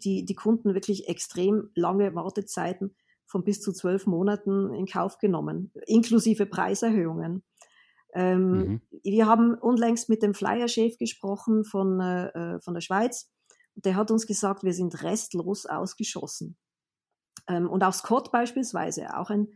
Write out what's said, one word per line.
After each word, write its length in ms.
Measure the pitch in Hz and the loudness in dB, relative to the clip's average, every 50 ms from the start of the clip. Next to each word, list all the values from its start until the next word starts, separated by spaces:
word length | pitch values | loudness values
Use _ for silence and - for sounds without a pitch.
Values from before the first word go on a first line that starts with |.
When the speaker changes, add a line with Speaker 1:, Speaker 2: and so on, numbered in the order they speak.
| - | -4
Speaker 1:
die, 200 | 196 190 - 180 | -2 -2 -2 -4
die 120 | - - | -6 -8
Kunden 400 | - - 214 233 226 - 202 180 | -2 2 2 2 4 2 0 0
wirklich 320 | 190 - - 196 196 - 180 | 0 0 -2 -4 -4 -2 -6
extrem 640 | 165 - - - - 175 180 202 214 208 - - - | -6 -6 -6 -8 -4 0 2 2 2 2 0 -4 -2
lange 400 | 170 170 170 190 196 202 190 165 | 0 0 2 2 2 0 0 0
Wartezeiten 800 | 170 165 190 - 208 196 - - 180 170 175 180 - 196 196 _ _ _ _ _ _ _ | -4 -8 -6 -6 -6 -8 -6 -6 -4 -4 -4 -4 -4 -6 -8 _ _ _ _ _ _ _
von 180 | _ - 185 - | _ -6 -4 -2
bis 160 | 202 196 - | -2 -2 -2
zu 120 | - 202 | -4 -6
zwölf 340 | 180 - - 175 185 196 - | -6 -2 -2 0 0 0 0
Monaten 640 | 208 170 165 196 208 208 202 - 196 196 196 196 - 117 | 0 0 2 2 0 0 -2 -2 -2 0 0 0 -2 -4
in 100 | - 190 | -6 -6
Kauf 320 | 190 - 180 175 196 - | -6 -4 -4 -4 -4 -4
genommen, 540 | - - 196 170 156 151 151 156 170 190 - _ - - | 0 0 0 2 0 -2 -4 -6 -6 -8 -10 _ -16 -2
inklusive 580 | - 220 233 226 226 226 220 - 220 214 - 196 | 4 4 4 6 6 4 4 4 4 2 2 0
Preiserhöhungen. 1000 | 196 - 185 180 185 196 - 233 226 220 202 165 165 160 165 160 165 180 190 - _ _ _ - _ _ _ _ _ _ _ _ _ - | -2 0 -2 0 0 0 0 0 2 2 2 2 0 -2 -4 -4 -4 -6 -8 -8 _ _ _ -20 _ _ _ _ _ _ _ _ _ -2
Ähm, 360 | 180 185 185 185 185 185 185 185 | 0 2 4 4 4 4 4 4
Speaker 2:
Mhm. 240 | 190 190 95 107 117 _ _ - 160 - | 2 2 0 -2 -4 _ _ -20 -8 -4
Speaker 1:
wir 240 | 196 202 220 220 | 2 4 6 6
haben 260 | 214 220 220 233 233 233 | 8 8 8 6 4 4
unlängst 540 | 233 - 233 254 226 233 233 233 233 - - | 2 2 2 4 4 4 2 2 0 2 2
mit 140 | 214 220 214 | 2 4 4
dem 100 | 208 196 | 0 0
Flyer-Chef 640 | - 196 - 208 240 240 233 233 233 226 233 233 | 0 0 0 0 0 0 0 2 2 2 2 0
gesprochen 680 | - 233 220 - _ - 196 202 202 - 226 220 220 214 | -2 -6 -6 -6 _ -6 -6 -6 -4 0 2 2 2 2
von, 340 | 214 - 196 196 190 185 185 | 0 -2 0 0 2 2 0
äh, 560 | 185 180 180 180 180 - - 170 170 170 175 | 0 0 0 -2 -2 -4 -6 -8 -6 -6 -6
äh, 40 | 175 | -8
von 120 | - 180 175 | -8 -8 -8
der 80 | 170 | -8
Schweiz. 480 | - - 185 202 233 240 247 - - _ _ _ _ _ - _ _ _ _ | -4 -2 0 0 0 0 -2 -6 -14 _ _ _ _ _ -20 _ _ _ _
Der 200 | 214 - 190 185 | -4 -2 0 2
hat 160 | 196 214 208 | 2 2 2
uns 140 | 220 226 226 | 2 0 2
gesagt, 380 | - 202 - 208 190 196 190 190 | 0 -4 -2 0 -2 -2 0 -2
wir 100 | 185 175 | -2 0
sind 300 | 180 180 170 175 - - | 0 -2 -4 -4 -6 -4
restlos 640 | 165 202 220 - - - 170 165 180 202 - - | -4 -4 -4 -4 -4 -6 -6 -4 -4 -6 -6 -6
ausgeschossen. 920 | - 151 170 185 190 - - 214 - - 165 - 139 - - 165 165 175 _ _ _ _ _ _ _ _ _ _ _ _ _ _ _ _ - _ | -8 -6 -6 -6 -6 -6 -8 -8 -8 -6 -10 -10 -10 -10 -12 -12 -12 -14 _ _ _ _ _ _ _ _ _ _ _ _ _ _ _ _ -20 _
Ähm, 220 | - 180 170 175 156 | -4 -2 -2 0 0
und 140 | 175 190 190 | 2 2 2
auch 100 | 190 190 | 2 2
Scott 380 | - - - 226 277 254 - | -2 0 2 2 2 2 0
beispielsweise, 840 | - 240 240 240 - 269 240 - - - - - - - - - - | 0 0 0 0 -2 -4 -4 -2 -4 -4 -4 -4 -6 -6 -8 -8 -6
auch 120 | - 180 - | -8 -4 -2
ein 200 | 208 208 208 208 - | 0 -2 -2 -2 -6